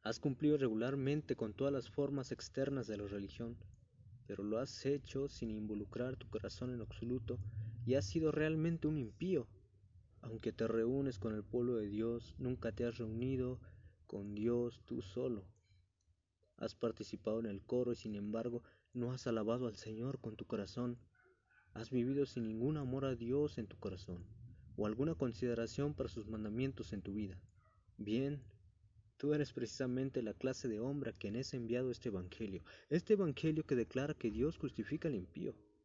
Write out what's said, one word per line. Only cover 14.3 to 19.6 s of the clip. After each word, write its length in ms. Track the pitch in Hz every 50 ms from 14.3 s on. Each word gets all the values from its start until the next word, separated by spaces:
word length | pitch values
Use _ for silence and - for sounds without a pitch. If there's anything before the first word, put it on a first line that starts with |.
| 104
Dios 460 | 104 107 117 120 120 120 120 - - -
tú 180 | - 123 127
solo. 440 | - - - 120 131 131 117 104 92 - - _ _ _ - _ _ _ _ _ _ _ _ _ _ _ _ _ _ _ _
Has 180 | - - 110 -
participado 640 | - - 117 - - 107 - - 98 - 107 107 113
en 60 | 117
el 160 | 110 101 98
coro 320 | - - 123 123 123 123 120
y 20 |
sin 200 | 113 - 110 104
embargo 460 | 101 101 104 107 113 113 120 120 117 - - - _ _ _ -
no 200 | 123 120 120 127
has 120 | 120 -
alabado 420 | 127 113 113 104 110 117 123